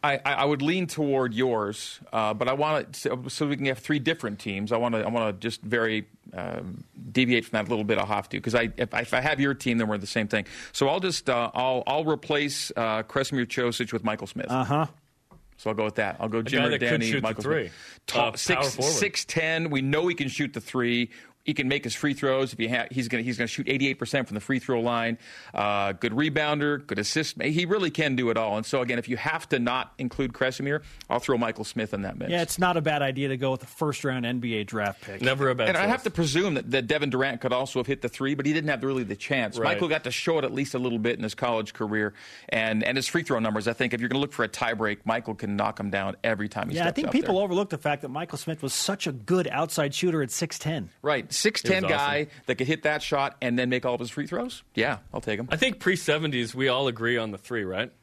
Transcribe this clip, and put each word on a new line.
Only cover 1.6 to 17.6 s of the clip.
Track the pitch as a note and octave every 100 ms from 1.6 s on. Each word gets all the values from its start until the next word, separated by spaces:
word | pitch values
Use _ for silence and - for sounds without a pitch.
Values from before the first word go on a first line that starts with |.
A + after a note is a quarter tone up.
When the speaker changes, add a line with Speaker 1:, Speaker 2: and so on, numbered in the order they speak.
| G#2 G#2 - - -
Speaker 1:
uh, | A2+ G#2+
but | G#2+ B2
I |
wanna, | C3+ D3+ D3+ -
so, | - C3+ B2+ B2+
so | - D3
we | C#3+
can | C3+
have | C3
three | - D3+
different | C#3 E3 A2+ G2+
teams. | A2+ G2 G#2+
I | A#2
wanna, | A#2+ A2+
I | G#2+
wanna | A#2 A2
just | G2 A#2 A2
vary, | G#2+ A#2 A2+ A2 G#2 - -
um, | F#2 F2+ E2+ F#2 F#2 - - A#2+
deviate | G#2+ B2 A#2+
from | A2+ A2
that | G2+
a |
little | A2+
bit. | G#2 G#2+
I'll | G2
have | G#2 -
to, | G#2
'cause | - A#2
I, | A#2 -
if, | A#2+
if | A2 A#2
I | B2
have | C#3 C#3+
your | C#3
team, | C3 - A#2
then | A2
we're | G#2+
the | F#2+
same | - G#2
thing. | G#2+ F#2+ - -
So | - C#3
I'll | F3
just, | F#3 D3 -
uh, | A#2+ A#2
I'll, | B2+ C3 B2+ -
I'll | C#3+
replace, | D#3 D3+ - D3 D3 C#3 - -
uh, | A2+ A2
Kresimir | A2 C#3 C3 C#3 A#2+
Chosic | - A#2+ A2+ A#2+
with | A2+
Michael | A2 G#2+ -
Smith. | - -
Speaker 2:
Uh-huh. | B2+ A#2+ C#3+ D#3+ - _ _ _ - - -
Speaker 1:
So | -
I'll | A2
go |
with | G#2+
that. | G#2+ G#2 E2+
I'll | A2
go | A2+
Speaker 3:
A |
guy | A2+
Speaker 1:
Jimmer | C#3 D3
Speaker 3:
that | D3
could | A#2+
Speaker 1:
Danny, | A#2+ A2+
Speaker 3:
shoot | C3
the |
Speaker 1:
Michael | A2 G#2+
Speaker 3:
three. | G#2+ D#3